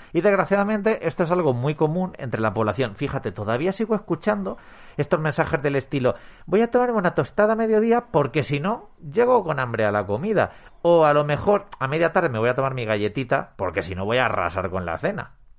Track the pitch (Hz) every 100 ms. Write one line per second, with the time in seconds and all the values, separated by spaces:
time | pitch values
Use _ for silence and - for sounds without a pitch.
0 | - 165 202 196 165 202 202 214 208 226
1 | 160 - 165 180 156 120 139 151 156 175
2 | 185 - 123 110 110 104 107 101 120 98
3 | 139 139 107 95 104 120 175 - 220 214
4 | - 160 214 208 190 - - - - -
5 | 143 165 156 151 160 147 143 139 - 143
6 | 123 - - - - 190 233 247 247 220
7 | 180 160 135 - 214 220 220 214 226 240
8 | - 160 139 156 127 147 180 240 - -
9 | 156 170 240 247 170 139 123 113 107 104
10 | 95 104 202 185 98 - - - 170 170
11 | 156 147 147 143 190 202 - - 131 156
12 | 165 185 165 110 120 127 135 127 110 107
13 | 104 135 120 139 - - 92 95 85 90
14 | 98 123 120 - 85 92 90 92 87 82
15 | 160 208 - - -